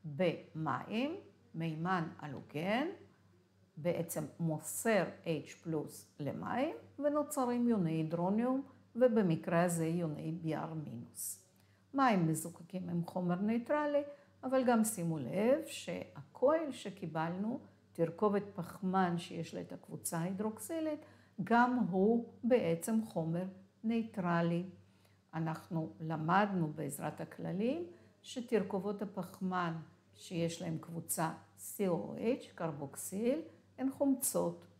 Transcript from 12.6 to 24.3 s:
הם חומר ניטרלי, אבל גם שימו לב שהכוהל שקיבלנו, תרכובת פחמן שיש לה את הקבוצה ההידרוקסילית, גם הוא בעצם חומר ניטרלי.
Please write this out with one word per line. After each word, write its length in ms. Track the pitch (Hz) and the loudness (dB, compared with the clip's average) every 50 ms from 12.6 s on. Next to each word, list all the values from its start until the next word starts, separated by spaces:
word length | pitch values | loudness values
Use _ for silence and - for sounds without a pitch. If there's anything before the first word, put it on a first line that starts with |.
| 170 - - 185 180 170 | -16 -8 -8 -6 -4 -2
הם 160 | 170 170 170 | -2 -2 -2
חומר 300 | - - 185 180 175 175 | -2 -4 -2 0 0 0
ניטרלי, 680 | 180 202 214 226 240 233 - 294 294 294 294 285 285 294 285 - - - _ _ _ | 2 2 0 0 0 2 0 0 2 2 2 2 0 0 -2 -12 -18 -20 _ _ _
אבל 220 | - 262 262 262 254 | -2 2 2 4 6
גם 180 | 240 240 220 220 | 6 6 6 4
שימו 340 | 220 - 185 170 165 160 151 | 2 0 -2 -2 -2 -2 -2
לב 420 | 131 - - 190 214 240 277 311 311 | -2 -2 0 2 4 4 4 4 2
שהכוהל 1040 | - - - - - 175 180 - - - 147 - - - - 254 277 311 330 330 285 | -6 -10 -10 -8 -6 -6 -6 -8 -10 -14 -18 -18 -18 -4 2 4 4 4 4 0 -4
שקיבלנו, 840 | 254 - - 208 196 - - 160 151 160 160 170 175 185 202 226 247 - - - - _ _ _ | -8 -8 -8 -10 -8 -6 -8 -4 -2 -2 -2 -2 -2 -2 -2 -4 -4 -6 -10 -16 -20 _ _ _
תרכובת 500 | _ - 165 160 165 - 214 208 202 202 202 202 - | _ 0 0 0 2 2 4 4 4 2 0 -2 -6
פחמן 640 | - 170 - - - - 185 185 190 185 175 175 170 | -8 -8 -8 -8 -4 -2 2 4 4 4 4 2 -2
שיש 360 | - - - 175 160 - - | -4 -6 -6 -8 -6 -6 -6
לה 60 | 180 | -8
את 120 | 170 175 | -8 -8
הקבוצה 460 | 175 175 - - - - - - 180 165 | -12 -14 -12 -14 -14 -8 -6 -4 -2 -2
ההידרוקסילית, 840 | 165 185 196 185 208 220 214 - - - 330 320 320 311 302 302 - - - - - _ _ - 185 | -2 -2 -2 -2 -2 -4 -4 -6 -8 -6 -4 -2 -2 -2 -4 -4 -8 -20 -20 -20 -20 _ _ -8 0
גם 340 | - 226 233 247 247 254 247 208 170 | 4 6 6 6 6 4 2 2 2
הוא 420 | 180 185 190 214 233 233 - - - - - | 4 4 6 6 4 4 0 -4 -12 -4 2
בעצם 560 | 226 247 240 165 165 165 170 - - 220 226 220 | 4 4 6 6 2 0 0 0 0 0 0 0
חומר 400 | - - 175 160 160 165 170 185 190 190 - - _ _ _ - | 0 -2 -2 0 0 0 -2 -2 -4 -8 -12 -20 _ _ _ -2
ניטרלי. 800 | 220 233 226 226 226 - 202 175 175 | 0 2 2 0 -2 -4 -2 2 4